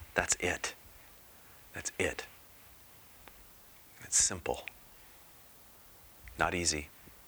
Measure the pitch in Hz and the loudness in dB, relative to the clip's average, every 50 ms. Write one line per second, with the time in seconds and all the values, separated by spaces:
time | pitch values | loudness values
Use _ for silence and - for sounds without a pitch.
0 | - - - 87 90 - - - - 90 90 - - - - - - - - - | -10 -2 0 2 2 4 2 2 4 2 2 0 -2 -4 -6 -8 -14 -18 -20 -20
1 | - - - - - - - - - - - - - - - - - - - - | -20 -20 -20 -20 -20 -20 -20 -20 -20 -20 -20 -20 -20 -12 -12 -8 -8 -6 0 2
2 | 92 82 - - - - - - - - - - - - - - - - - - | 2 2 0 -2 -6 -10 -14 -18 -20 -20 -20 -20 -20 -20 -20 -20 -20 -20 -20 -20
3 | - - - - - - - - - - - - - - - - - - - - | -20 -20 -20 -20 -20 -20 -20 -20 -20 -20 -20 -20 -20 -20 -20 -20 -20 -20 -18 -16
4 | - - - - - - 101 87 - - 64 - - - - - - - - - | -4 4 6 6 6 6 4 2 0 0 0 0 -2 -6 -12 -14 -18 -20 -20 -20
5 | - - - - - - - - - - - - - - - - - - - - | -20 -20 -20 -20 -20 -20 -20 -20 -20 -20 -20 -20 -20 -20 -20 -20 -20 -20 -20 -20
6 | - - - - - - - - 80 82 90 90 85 80 80 76 76 - - - | -20 -20 -20 -18 -18 -12 0 2 4 4 4 4 4 4 2 2 0 -4 -10 -18
7 | - - - - - | -20 -20 -20 -20 -20